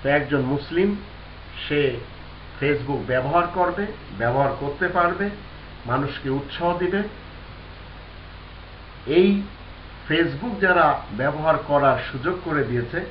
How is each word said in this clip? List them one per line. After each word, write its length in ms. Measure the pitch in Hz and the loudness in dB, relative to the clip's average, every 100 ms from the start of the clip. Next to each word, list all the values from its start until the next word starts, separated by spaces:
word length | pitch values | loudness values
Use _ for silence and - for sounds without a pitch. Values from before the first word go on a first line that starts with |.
তো 60 | 139 | 4
একজন 320 | 147 135 143 | 2 4 2
মুসলিম, 540 | 127 143 - 170 202 202 - - - - - - - | 2 0 0 2 4 2 -6 -14 -16 -16 -14 -12 -2
সে 300 | 147 135 120 117 - - - - - | 2 2 0 -8 -14 -14 -16 -14 -2
Facebook 360 | 139 143 131 131 - | 2 2 0 -2 2
ব্যবহার 400 | 127 139 170 170 | 2 4 2 2
করবে, 320 | 185 175 175 202 - - - | 2 0 2 -4 -6 -12 -2
ব্যবহার 340 | 117 135 135 - | 2 4 2 0
করতে 280 | 139 - 175 | -4 -2 0
পারবে, 420 | 180 175 180 202 202 - - - - 117 | 4 2 2 -2 -4 -12 -14 -16 -12 -2
মানুষকে 440 | 127 143 - 135 | 0 0 -4 -2
উৎসাহ 480 | 135 143 - 170 175 | -2 -2 -2 0 2
দিবে। 260 | 180 196 208 - - - - - - - - - - - - - - - - - - - - | 2 0 -2 -6 -16 -16 -16 -16 -16 -16 -16 -16 -16 -16 -16 -16 -16 -16 -16 -16 -16 -12 2
এই 360 | 165 196 202 196 - - - - - - | 6 8 6 0 -12 -16 -16 -16 -16 -2
Facebook 520 | 156 160 135 247 202 | 2 2 0 -4 2
যারা 400 | 185 175 151 135 - 104 | 4 6 6 4 -2 -2
ব্যবহার 400 | 135 151 160 151 | 0 2 2 2
করার 400 | - 143 139 123 - | 4 4 6 4 -2
সুযোগ 280 | 131 143 185 175 | -4 -2 -2 0
করে 180 | 151 | 0
দিয়েছে 420 | 120 120 120 170 - | 2 0 0 -4 -6